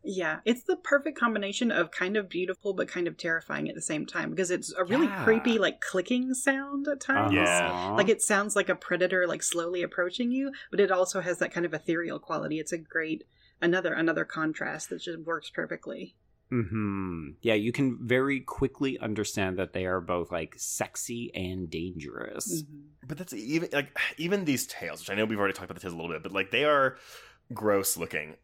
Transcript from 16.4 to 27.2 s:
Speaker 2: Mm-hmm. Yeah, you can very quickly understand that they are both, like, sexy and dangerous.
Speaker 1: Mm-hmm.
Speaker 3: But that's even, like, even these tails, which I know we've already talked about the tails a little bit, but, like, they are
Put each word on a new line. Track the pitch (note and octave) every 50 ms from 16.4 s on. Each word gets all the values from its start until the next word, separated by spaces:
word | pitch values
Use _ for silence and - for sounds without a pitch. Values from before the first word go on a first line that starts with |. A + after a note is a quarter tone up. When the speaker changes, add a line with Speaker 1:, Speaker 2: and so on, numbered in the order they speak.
| _ _
Speaker 2:
Mm-hmm. | B2+ B2 A2+ E2+ G#2+ A2 G#2+ G2+ G2 G2 F#2+ F#2 E2+ E2 D#2 C#2 - -
Yeah, | - A2+ A2
you | G#2+ G#2 A#2
can | A#2+ - C#3 C3 A#2 - B2
very | A2+ B2+ B2+ C3 C#3 C#3 C3
quickly | B2+ - - - C#3 C3 - - C#3+ C3+ B2+ -
understand | - A2+ G#2+ G#2+ G#2 - - A2 G2 F#2+ F#2 F#2+
that | F#2 E2+
they | - F#2 F#2
are | F2+ F#2 F#2
both, | F2 F2+ F2+ F2 E2+ -
like, | F2+ E2+ D#2+ D#2+ - -
sexy | - - - - G#2 - - - - - A#2+ A#2 A#2+ - -
and | - F#2 F2+ F#2 F#2+ F2+ D#2+
dangerous. | D#2+ D#2+ E2+ F#2 F2 E2+ D2 C#2 - - A#1 - - - - - F3 D#3+ D3+
Speaker 1:
Mm-hmm. | C#3+ D3+ C#3+ C#3+ D3+ - _ - C3
Speaker 3:
But | D#3
that's | D#3 F#3 -
even, | C3 G2+ G#2+ B2 D3+ E3 E3+ -
like, | - C#3+ C3+ B2 - - - - - -
even | D#3+ E3+ G3+ G3+ F#3
these | D3+ C3+ A2+ -
tails, | - - - - E2 D2+ D#2+
which | - -
I | G2
know | G#2 A2
we've | A2 A2+ G2+
already | G2+ G2 F#2
talked | - F#2+ E2+
about | F#2
the | -
tails | - F#2 E2+
a |
little | E2 E2 E2+
bit, | D#2+ D#2
but, | D#2+ F#2+
like, | F#2+ G2 G2 F#2+
they | - A#2+ C#3+
are | D3 D3 C#3+ C3+ C3 C3 - - - - -